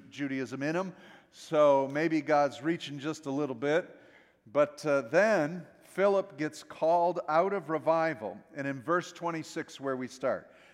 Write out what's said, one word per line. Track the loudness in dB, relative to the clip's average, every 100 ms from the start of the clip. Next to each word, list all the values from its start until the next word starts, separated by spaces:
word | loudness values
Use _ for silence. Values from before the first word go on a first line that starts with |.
| -10
Judaism | -8 -6 -4 -6 -4
in | -4 -2
'em. | -4 -8 -20 -20 _
So | -20 -2 4 6 6 2
maybe | 0 0 0
God's | 2 2 2 0
reaching | -4 -4 -4 -8
just | -6 -6 -4
a |
little | -2 -2 -2
bit. | 0 0 0 -10 -20 -20 _ _ -4
But, | 2 2 0 0
uh, | 0
then | 2 2 4 4 0 -4 -14 -20
Philip | -10 0 2 2 0 -4
gets | -6 -8
called | -16 -2 2 4 2 0 0
out | 2 2
of | 0 -4
revival. | -2 2 2 2 -2 -8 -10 -12 -8
And | -6
in | -6
verse | -2 -2 -2
twenty-six, | -8 -6 -6 -6 -8 -10 -8
where | -4 -4
we | -6
start, | -4 -2 -2 -4 -20 -20